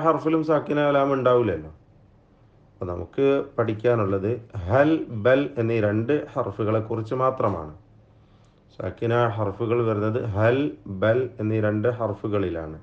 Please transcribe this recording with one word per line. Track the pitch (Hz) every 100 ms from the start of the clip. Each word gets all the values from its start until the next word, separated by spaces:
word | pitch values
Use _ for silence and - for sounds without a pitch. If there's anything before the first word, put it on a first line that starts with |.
| 160
ഹർഫിലും | 151 156 160 156
സാക്കിന | 151 123 147 143 139
ലാം | 139 135
ഉണ്ടാവില്ലല്ലോ. | 123 123 107 80 78 - _ - _ _ _ _ _ _ _
അപ്പൊ | - 92
നമുക്ക് | 87 85 - 139 139 - -
പഠിക്കാനുള്ളത് | 113 107 120 117 98 98 101 120 - 107 87
ഹൽ, | 127 151 160 - 110 117
ബൽ | 135 143 123
എന്നീ | 113 117 104
രണ്ട് | 107 117 147 147
ഹർഫുകളെ | 139 101 110 107 110 110
കുറിച്ച് | 110 107 131
മാത്രമാണ്. | 131 131 113 87 76 76 _ - - - _ - _ _ _ -
സാക്കിന | 95 - 117 120 117 104
ഹർഫുകൾ | 101 95 110 120 113
വരുന്നത് | 104 110 123 117 98
ഹൽ, | 113 131 147 - - 95
ബൽ | 107 123 127 -
എന്നീ | 107 110 104
രണ്ട് | 107 120 117
ഹർഫുകളിലാണ്. | 107 98 107 101 90 82 78 78